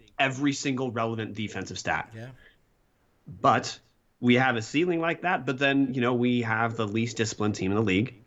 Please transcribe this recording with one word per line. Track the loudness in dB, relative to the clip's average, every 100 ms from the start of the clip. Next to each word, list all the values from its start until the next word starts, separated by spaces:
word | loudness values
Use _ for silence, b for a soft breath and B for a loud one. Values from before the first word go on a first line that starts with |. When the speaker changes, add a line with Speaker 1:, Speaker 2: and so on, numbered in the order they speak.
| -8 0
Speaker 1:
every | 0 2 0
single | 0 -2 -2 -2
relevant | -2 -2 -2 -6 -6
defensive | -8 -6 -8 -8
stat. | -4 -4 -4 -12
Speaker 2:
Yeah. | -16 -18 b b _ _ _ _ _ _ -20
Speaker 1:
But | 0 4 4 2 -10 _ _ _ -2
we | 4 4
have | 4 0
a |
ceiling | -2 -2 0 0
like | 0 -2
that, | -2 -2 -2
but | 0
then, | 2 4 2
you | 2
know, | 2
we | 2 2 2
have | 0 0 0 0
the | -2
least | -2 -2 -2
disciplined | -4 0 -2 0
team | 0
in | 2
the |
league. | 2 2 0 -6